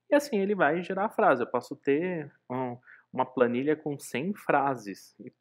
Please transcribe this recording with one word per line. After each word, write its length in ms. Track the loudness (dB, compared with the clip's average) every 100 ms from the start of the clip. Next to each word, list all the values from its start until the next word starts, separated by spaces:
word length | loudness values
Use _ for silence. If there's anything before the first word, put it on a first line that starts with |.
| 0
E 60 | 0
assim 220 | 2 -2
ele 160 | 0
vai 300 | 2 2 2
gerar 220 | -2 -4 -4
a 40 |
frase. 340 | 2 4 4
Eu 40 | 2
posso 280 | -4 -4 -6
ter 540 | 0 2 0 -6 -8 _ -10
um, 280 | -6 -6 -8 _ -20 _
uma 140 | -4 -2
planilha 500 | 2 2 2 0 -2
com 220 | -4 -8
cem 360 | -6 -6 -4
frases. 840 | -4 0 2 2 -2 -8 -14 -16 -20
E 120 | -20 _